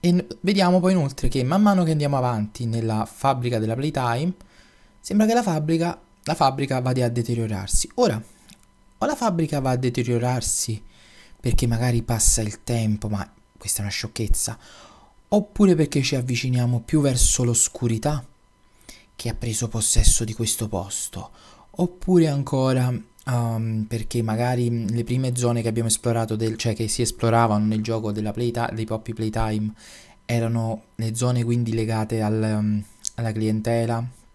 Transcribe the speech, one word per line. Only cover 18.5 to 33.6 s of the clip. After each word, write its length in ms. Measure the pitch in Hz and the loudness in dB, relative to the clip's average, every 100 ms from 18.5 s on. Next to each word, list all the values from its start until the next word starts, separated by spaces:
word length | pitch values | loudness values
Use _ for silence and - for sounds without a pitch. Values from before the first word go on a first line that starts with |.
| _ _ _ - - _ _ | _ _ _ -20 -20 _ _
che 120 | 117 | -8
ha 60 | |
preso 320 | - 117 107 117 | -6 -6 -4 -4
possesso 560 | 113 104 - - - | -2 2 6 6 6
di 120 | 110 | 0
questo 340 | 107 113 - 107 | -4 -2 -2 -2
posto, 600 | 98 95 - - 95 - - - - - | -4 -4 -8 -10 -10 -14 -18 -20 -20 -18
oppure 600 | - 175 - - 185 160 | -2 -2 -2 2 4 4
ancora, 680 | 143 135 135 131 131 127 123 - - - | 2 -2 0 2 2 0 -2 -8 -12 -2
ehm, 600 | 123 117 113 113 110 107 | 0 0 -2 -2 -2 -2
perché 340 | 113 - 120 | -4 -2 -2
magari 680 | 113 110 120 123 120 117 107 | 0 0 0 0 0 0 -2
le 140 | 117 | -2
prime 320 | 117 127 131 | -2 -2 -2
zone 280 | 123 120 120 | 0 0 0
che 60 | 113 | 0
abbiamo 200 | 113 113 | 0 0
esplorato, 480 | - 120 113 110 110 | 0 0 0 -2 -2
del, 200 | 113 110 | -2 -2
cioè 200 | 117 107 | -4 -2
che 100 | 110 | -4
si 160 | - | -2
esploravano 640 | 113 - 117 113 117 104 107 | -2 0 2 4 4 4 2
nel 160 | 110 | 0
gioco 300 | 107 113 110 | -2 -4 -4
della 180 | 104 107 | -4 -4
Playta-, 400 | 104 120 120 117 | -2 -4 -2 -6
dei 120 | 110 | -6
Poppy 280 | 110 113 - | -6 -6 -8
Playtime, 600 | 113 113 110 110 107 107 107 - - - - | -6 -4 -2 -2 0 -4 -6 -20 -20 -20 -20
erano 600 | - 117 117 117 113 110 _ | -4 -2 0 0 -2 -6 _
le 220 | - 113 110 | -8 -6 -2
zone 260 | 123 123 | 0 0
quindi 300 | 117 120 113 | 0 0 0
legate 480 | 113 110 110 110 113 | -2 -2 -2 -2 -2
al, 180 | 107 110 | 0 0
ehm, 440 | 110 107 104 104 104 - - - | 0 0 0 0 -4 -10 -10 -6
alla 160 | 117 | -4
clientela 760 | 110 110 110 | -2 0 0